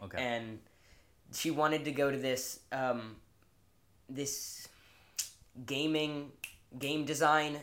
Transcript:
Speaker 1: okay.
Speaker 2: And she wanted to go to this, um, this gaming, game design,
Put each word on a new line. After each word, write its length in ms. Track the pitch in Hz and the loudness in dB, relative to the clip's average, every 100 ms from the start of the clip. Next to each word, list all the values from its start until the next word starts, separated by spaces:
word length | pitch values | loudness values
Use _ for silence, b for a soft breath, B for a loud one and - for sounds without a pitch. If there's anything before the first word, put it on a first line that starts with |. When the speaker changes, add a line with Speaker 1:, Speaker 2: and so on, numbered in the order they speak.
Speaker 1:
okay. 180 | 98 90 | -8 -4
Speaker 2:
And 400 | 127 117 113 110 - b b b b b - | -2 -2 -4 -10 -16 b b b b b -12
she 200 | - 160 | -4 0
wanted 320 | 151 151 156 | 2 4 2
to 80 | 143 | 0
go 180 | 139 139 | 2 2
to 80 | 135 | 2
this, 400 | 131 127 - - - | 0 0 -2 -10 -6
um, 480 | 131 127 120 110 107 - _ _ _ _ _ _ _ - | -2 0 0 -4 -14 -20 _ _ _ _ _ _ _ -10
this 580 | 135 139 - - - - B B B B B - - - - 117 | -6 -4 -4 -8 -10 -14 B B B B B -8 -10 -18 -14 -4
gaming, 680 | 139 156 156 151 147 143 - - - - 127 | 0 2 2 2 -2 -8 -12 -16 -16 -18 -6
game 280 | 139 156 | -2 0
design, 560 | 143 143 151 156 151 147 | 0 4 6 6 4 -2